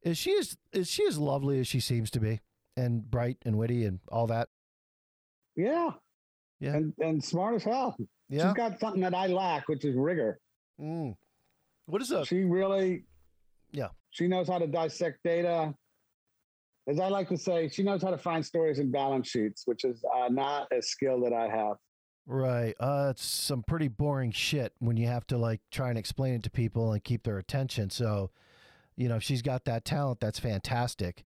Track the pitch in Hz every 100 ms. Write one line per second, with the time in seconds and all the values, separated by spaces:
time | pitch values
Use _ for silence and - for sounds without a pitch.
0 | - 165 - 403 269 - _ - 180 -
1 | 403 160 147 139 139 139 127 135 - 120
2 | 110 123 110 110 _ _ _ - 123 117
3 | 110 120 120 131 - 107 113 120 110 92
4 | - 113 117 113 117 _ _ _ _ _
5 | _ _ _ _ _ - 190 320 330 -
6 | _ _ _ _ _ _ 139 147 156 -
7 | 160 160 - 170 196 233 208 247 262 -
8 | 113 _ _ 139 175 208 226 190 220 190
9 | 185 180 190 180 190 151 - 151 147 127
10 | 143 175 113 101 _ _ _ - 147 165
11 | 147 98 _ _ _ _ _ _ - 180
12 | 247 269 143 185 190 175 196 196 190 180
13 | - - _ _ _ _ _ - 113 -
14 | _ - 175 185 175 180 165 160 165 -
15 | 170 135 175 170 175 170 156 147 _ _
16 | _ _ _ _ _ _ _ _ - 147
17 | 185 196 185 180 - 175 160 - 196 196
18 | 190 175 - 165 151 170 160 139 139 135
19 | 139 135 120 123 107 101 - 117 131 120
20 | - 127 123 123 139 143 135 127 113 -
21 | 139 127 123 117 113 110 107 101 _ _
22 | _ _ - 131 131 120 117 107 120 143
23 | 139 131 - - - 135 110 165 147 110
24 | 147 139 123 104 - 151 117 _ 117 113
25 | 117 120 - 123 117 113 _ - 131 117
26 | 101 - 135 123 107 - 113 117 113 107
27 | - 120 - 101 92 139 131 - 101 -
28 | 117 104 95 _ _ - - - _ -
29 | 123 113 - 135 123 127 - 117 - 147
30 | 143 123 110 - 123 101 - 120 123 -
31 | 92 - -